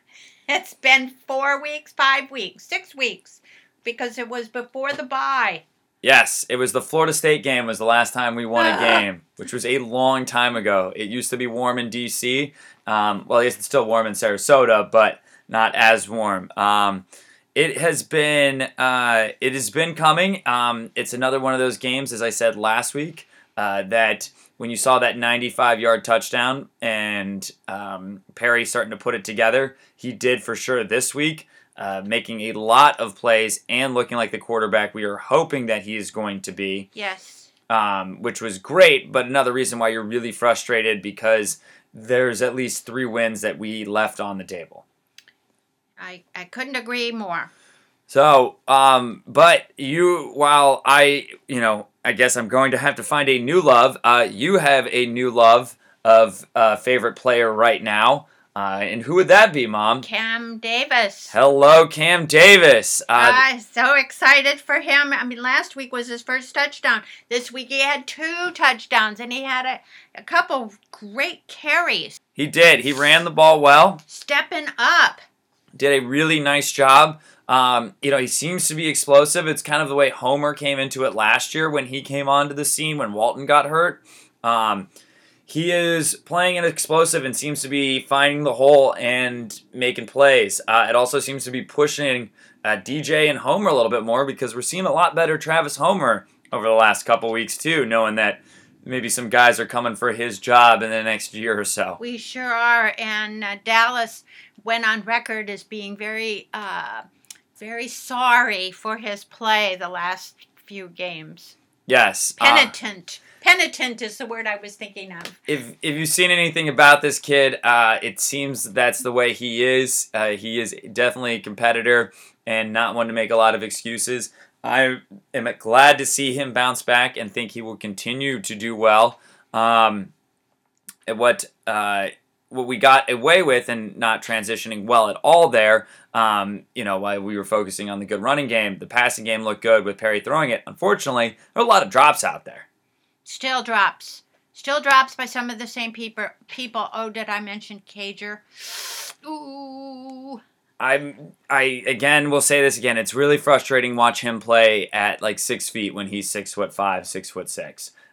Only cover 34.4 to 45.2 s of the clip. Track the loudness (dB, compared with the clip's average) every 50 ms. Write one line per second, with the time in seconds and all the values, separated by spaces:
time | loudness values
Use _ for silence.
34.4 | -8 -4 -4 -2 -2 0 0 0 0 -2 -6 -8 -8 -8 -8 -8 -6 0 0 0
35.4 | 0 0 -4 -6 -4 -4 -4 -6 -6 -8 -10 -10 -10 -10 -10 -8 -8 -8 -8 -10
36.4 | -12 -12 -10 -8 -8 -6 -6 -8 -10 _ _ -12 -10 -10 -10 -12 -16 -20 -20 -20
37.4 | -20 _ _ _ _ -2 -2 0 0 0 -2 -4 -6 -8 -12 -10 -10 -10 -10 -8
38.4 | -10 -10 -12 -12 -10 -4 4 6 6 6 6 4 0 -2 -4 -4 -2 0 0 0
39.4 | 0 0 0 -2 -4 -4 -4 -2 -2 -2 -2 -2 -6 -6 -6 -6 -6 -8 -8 -2
40.4 | 0 0 0 0 -2 -4 -2 -2 0 0 -2 -4 -6 -12 -12 -4 0 2 2 2
41.4 | 0 -2 -8 -10 _ _ _ _ _ _ _ -16 -6 -2 -2 0 0 0 -2 -2
42.4 | -4 -4 -4 -4 -6 -6 -8 -10 -12 -10 -8 -6 -6 -6 -4 -2 -2 -2 -4 -4
43.4 | -6 -8 -8 -8 -10 -10 -10 -10 -10 -6 -2 -2 -2 -2 -4 -8 -10 -10 -10 -12
44.4 | -12 -14 -14 -14 -14 -16 -20 -20 _ _ _ _ _ _ _ _